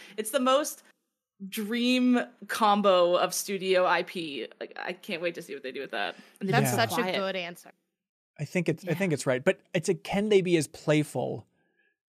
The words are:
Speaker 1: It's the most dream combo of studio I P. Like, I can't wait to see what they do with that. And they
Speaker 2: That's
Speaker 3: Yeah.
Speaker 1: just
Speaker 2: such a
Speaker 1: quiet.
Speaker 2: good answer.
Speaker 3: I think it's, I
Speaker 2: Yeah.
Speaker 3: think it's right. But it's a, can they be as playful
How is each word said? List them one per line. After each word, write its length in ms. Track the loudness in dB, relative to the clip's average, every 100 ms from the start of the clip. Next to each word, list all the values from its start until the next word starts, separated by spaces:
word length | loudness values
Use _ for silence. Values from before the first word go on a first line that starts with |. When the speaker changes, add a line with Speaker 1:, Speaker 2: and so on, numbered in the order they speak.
| -18 -10
Speaker 1:
It's 120 | -4
the 80 | -2
most 440 | 2 2 0 -8 _ _ _ _ _ _ -12
dream 720 | -8 -4 0 2 4 4 2 0 -10 -8
combo 680 | 0 4 4 6 6 6 4
of 180 | 2
studio 520 | -2 -6 -4 2 4 4
I 180 | 2
P. 440 | 0 -8 -8 -8 -10 -10
Like, 180 | -14 -10
I 140 | -10
can't 280 | -10 -10 -6
wait 140 | -6 -8
to 60 |
see 120 | -12
what 100 | -12
they 80 | -10
do 100 | -10
with 100 | -8
that. 240 | -6 -6 -8 -20 -10
And 80 | 0
they 40 |
Speaker 2:
That's 200 | 2 2
Speaker 3:
Yeah. 140 | 2 0
Speaker 1:
just 60 | 0
Speaker 2:
such 40 |
a 40 |
Speaker 1:
quiet. 140 | -2 -2
Speaker 2:
good 180 | -4 -6
answer. 360 | -10 -14 -20 -20 _ _ _ _ _ -12
Speaker 3:
I 60 | -4
think 240 | -2 -2
it's, 160 | -4 -4
I 40 |
Speaker 2:
Yeah. 20 | -2
Speaker 3:
think 180 | 0
it's 120 | 0 0
right. 180 | 0
But 160 | 0 -2 _
it's 160 | -4 -2
a, 60 | -4
can 340 | -2 -2 4
they 120 | 4
be 140 | 4 2
as 100 | 0
playful 800 | -6 2 2 2 -4 -6 -6 -12 _ _ _ _ _